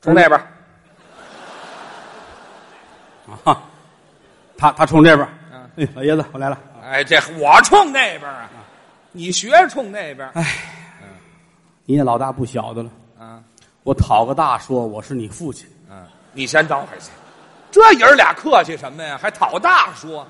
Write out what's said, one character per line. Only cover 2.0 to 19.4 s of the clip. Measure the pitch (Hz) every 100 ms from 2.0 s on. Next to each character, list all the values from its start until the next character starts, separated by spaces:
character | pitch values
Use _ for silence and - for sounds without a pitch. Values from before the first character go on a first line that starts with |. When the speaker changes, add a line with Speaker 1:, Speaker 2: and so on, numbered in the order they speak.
| - - - - - - - - _ _ _ _ - 110
Speaker 2:
啊， | - - - _ _ _ _ _ _ _ _ -
他， | 151
他 | - 156
冲 | 160
这 | 160 151
边 | 139
儿。 | - -
Speaker 1:
嗯。 | - 127 -
Speaker 2:
哎， | 147 127
老 |
爷 | 139 156
子， | 147
我 | 143
来 | 135
了。 | 139 - 117
Speaker 1:
哎， | 113 135
这 | 143 160 143 160
我 | 143 190
冲 | 247 415 359
那 | 269 233 160
边 | 143
儿 | 131
啊。 | 113 120
Speaker 2:
啊。 | 110 _ _ _ _
Speaker 1:
你 | 180 175
学 | 180 214 302 359
冲 | 285 214
那 | 208 160
边 | 135 135
儿。 | 170
Speaker 2:
哎。 | 156 - - - - -
Speaker 1:
嗯。 | 98 95 _ _ _ _ _ _ -
Speaker 2:
你 | 143
也 |
老 | 131 117
大 | 135
不 | 131 120
小 | 117 110
的 | 117
了。 | 117 _ _ _
Speaker 1:
啊。 | 113 113 _ _ _ _
Speaker 2:
我 | -
讨 | 135 - 107 117
个 |
大 | 139 151 120
说 | - 127 117
我 | 104
是 | -
你 | 135 107
父 | - 165
亲。 | 117 - _ _
Speaker 1:
嗯， | 98 90 _ _
你 | 139 131
先 | 156 151
等 | 139 143
会 | 92
儿 |
去。 | - - - _ _ _ _
这 | 392 440
爷 | 302 233
儿 | 277
俩 | 170
客 | 170 320 226
气 | 160 160
什 | 135
么 | 147
呀？ | 160 139
还 | 208
讨 | -